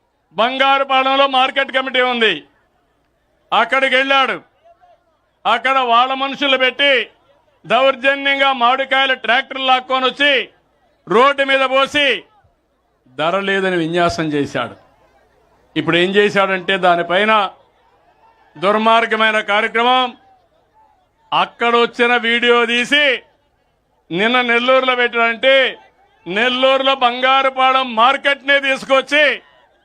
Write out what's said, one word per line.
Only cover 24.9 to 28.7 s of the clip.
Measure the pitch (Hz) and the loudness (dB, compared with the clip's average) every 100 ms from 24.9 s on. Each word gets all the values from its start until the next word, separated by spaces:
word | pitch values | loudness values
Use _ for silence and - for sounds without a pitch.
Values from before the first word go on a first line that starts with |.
| 247 | 0
పెట్టాడంటే | 240 233 233 226 262 269 240 170 - _ _ _ 165 | -2 0 -2 0 2 2 2 -4 -18 _ _ _ -6
నెల్లూరులో | 202 247 254 262 269 269 262 | -2 -2 0 0 2 0 0
బంగారుపాలెం | 240 247 262 269 262 262 262 262 254 220 | -2 0 0 2 0 0 0 0 -2 2
మార్కెట్నే | 247 277 277 269 269 277 | 2 2 -2 -2 0 0
తీసుకొచ్చి | 269 | 0